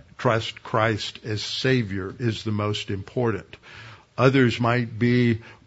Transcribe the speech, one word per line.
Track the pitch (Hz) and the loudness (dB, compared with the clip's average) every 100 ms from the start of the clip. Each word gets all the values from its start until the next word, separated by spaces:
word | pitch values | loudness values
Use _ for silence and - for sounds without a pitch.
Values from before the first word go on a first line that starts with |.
| - - | -20 -2
trust | 123 113 110 - | 0 0 -2 -12
Christ | - 117 110 104 - - | -4 0 2 0 -6 -10
as | - 104 | -8 -6
Savior | - - 131 131 104 98 95 - | -6 -2 0 2 0 -4 -8 -4
is | 120 98 | -4 -2
the | 110 | -4
most | 104 104 101 - | -2 -2 -4 -6
important. | 98 101 127 117 95 - - - - - - _ - | -8 -6 -2 -2 -2 -8 -20 -20 -20 -20 -20 _ 4
Others | 131 135 123 110 | 6 6 4 4
might | 117 120 120 110 | 2 0 -2 0
be | 120 123 120 110 - - | 2 4 2 0 -6 -12